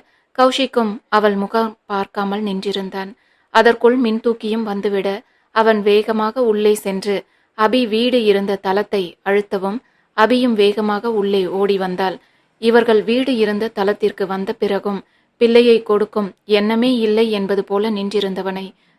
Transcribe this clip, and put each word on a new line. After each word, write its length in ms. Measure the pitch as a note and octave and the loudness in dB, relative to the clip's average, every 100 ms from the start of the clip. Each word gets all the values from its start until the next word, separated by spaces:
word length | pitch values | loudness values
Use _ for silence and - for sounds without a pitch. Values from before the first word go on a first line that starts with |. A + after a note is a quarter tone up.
| - _ _ - | -10 _ _ 0
கௌஷிக்கும் 540 | C4 B3+ C4 B3 A3 G#3 - | 2 2 -2 0 -2 -4 -2
அவள் 280 | G#3+ G#3 G3 | 0 2 0
முகம் 360 | G3 A3+ A3+ A3 - | -2 -2 -2 -6 -8
பார்க்காமல் 560 | G3 G3 - G3 G3+ | -6 -6 -6 -4 -4
நின்றிருந்தான். 680 | G#3 F#3+ G3 G3 F#3+ G3 F#3+ - _ _ _ | -4 -4 -4 -6 -6 -10 -12 -16 _ _ _
அதற்குள் 420 | A3 A3+ A#3 A#3 B3+ | 4 4 4 2 2
மின்தூக்கியும் 680 | A#3 A3 A#3+ A3+ A3 A3+ G#3+ | 0 0 -2 -4 -4 -4 -4
வந்துவிட 420 | G3+ G#3 G3 G3 G3 - _ _ | -4 -4 -2 -4 -6 -10 _ _
அவன் 260 | A3 A3 G#3+ | 0 2 2
வேகமாக 600 | G3+ G#3 G#3+ A3 G#3+ A#3+ | 2 2 2 -2 -2 0
உள்ளே 320 | A#3+ G#3 G#3 | 0 2 2
சென்று 420 | G#3 G3+ F#3+ G3+ G3 - _ _ - | 0 -2 -6 -4 -4 -6 _ _ -2
அபி 220 | G#3+ B3+ A#3+ | 0 2 0
வீடு 300 | A3 B3 B3 | 0 0 2
இருந்த 280 | G#3+ G3+ G3 G3 | 2 2 0 -4
தளத்தை 460 | G3 F#3+ G#3 G3+ F3 - | -2 -2 -2 -4 -6 -8
அழுத்தவும், 540 | F#3+ G3+ G3+ G3+ F#3+ A3+ - _ _ - | -2 -2 -2 -4 -6 -8 -12 _ _ 0
அபியும் 380 | A3 B3 B3+ | 2 4 2
வேகமாக 560 | G#3+ G3+ G#3 G#3+ G#3 A#3 | 2 2 2 -2 -2 -2
உள்ளே 300 | A3 G3+ G3 F3+ | -2 0 0 -2
ஓடி 300 | F#3 G3+ G3 | 0 0 0
வந்தாள். 380 | F#3 F3+ F#3+ E3+ _ _ _ _ | -2 -4 -4 -6 _ _ _ _
இவர்கள் 380 | A3+ A#3 A#3 G#3+ | 2 4 4 2
வீடு 300 | F#3+ A#3+ C4 B3 | 2 0 0 0
இருந்த 360 | G#3+ G#3 A3+ | 0 -2 -4
தளத்திற்கு 500 | - G3 G#3 G3+ - F#3+ | -2 -2 0 -2 -2 -4
வந்த 240 | F#3+ F#3+ | -4 -6
பிறகும் 480 | A3 G3+ G3 G3+ G3 - _ _ - | -4 -4 -2 -4 -8 -10 _ _ 0
பிள்ளையை 360 | A#3 A#3 A#3+ A3+ | 4 6 6 4
கொடுக்கும் 480 | A3+ G#3 G#3 A3 G3 - - | 2 0 0 -4 -6 -8 -2
எண்ணமே 440 | G#3 G#3 A3+ B3 B3+ | 0 2 0 0 0
இல்லை 280 | A3 G#3+ A3+ | 0 2 0
என்பது 320 | G#3 G3 G3+ | 0 -2 -2
போல 260 | F#3+ G3+ A3 | -2 -2 -2
நின்றிருந்தவனை 760 | G#3 G3+ G#3 G3 F#3+ F#3+ F#3+ F#3+ - _ | -4 -4 -2 -2 -4 -6 -8 -10 -16 _